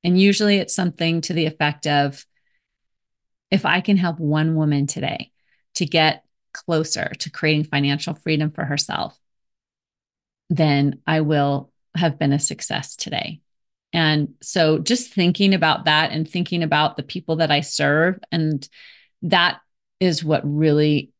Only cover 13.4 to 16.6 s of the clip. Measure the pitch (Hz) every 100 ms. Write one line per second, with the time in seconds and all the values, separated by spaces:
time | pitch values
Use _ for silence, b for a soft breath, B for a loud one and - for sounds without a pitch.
13.4 | _ _ _ _ _ 175 156 151 143 -
14.4 | - 185 160 156 147 247 - - 175 180
15.4 | 196 190 160 156 156 151 160 151 160 180
16.4 | 175 175